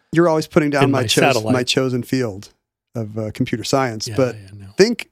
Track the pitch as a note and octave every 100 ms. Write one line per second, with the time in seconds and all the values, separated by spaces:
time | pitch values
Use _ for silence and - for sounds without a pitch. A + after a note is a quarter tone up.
0 | _ D#3+ E3+ D#3 D#3 F3 D3 C#3+ C3+ C3+
1 | A2+ - D3+ B2 A2 B2+ B2 C#3 C3 B2
2 | A#2 C3 A#2+ G2 - _ _ _ _ A2+
3 | G#2+ G#2+ G#2+ - B2+ A2+ G#2 C3+ C3 A2
4 | - A2 B2+ G#2+ G2 G2+ G2 - G#3+ A#3+
5 | -